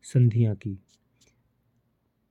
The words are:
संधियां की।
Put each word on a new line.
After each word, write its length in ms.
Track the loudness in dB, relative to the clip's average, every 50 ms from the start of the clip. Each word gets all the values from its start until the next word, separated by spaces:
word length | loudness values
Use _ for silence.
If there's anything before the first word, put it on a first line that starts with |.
| -12
संधियां 520 | -4 0 2 2 2 2 2 0 0 -2
की। 240 | -4 -8 -12 -12 -14 _ _ _ _ _ _ _ _ _ _ _ _ _ _ _ _ _ _ _ _ _ _ _ _ _ _ _ _ _ _